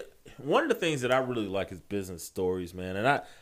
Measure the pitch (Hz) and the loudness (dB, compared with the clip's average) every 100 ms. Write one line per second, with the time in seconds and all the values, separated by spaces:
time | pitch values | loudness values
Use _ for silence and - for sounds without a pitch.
0 | - - - - 131 220 320 - 170 143 | -2 -16 -20 -8 2 2 4 2 0 2
1 | 123 131 123 120 101 95 92 92 - 101 | 4 4 2 0 0 -2 -2 -6 -4 -4
2 | 95 87 - - 90 92 87 90 92 95 | -4 -8 -8 -2 0 0 -4 -6 -6 0
3 | 120 143 - - | 2 2 0 -18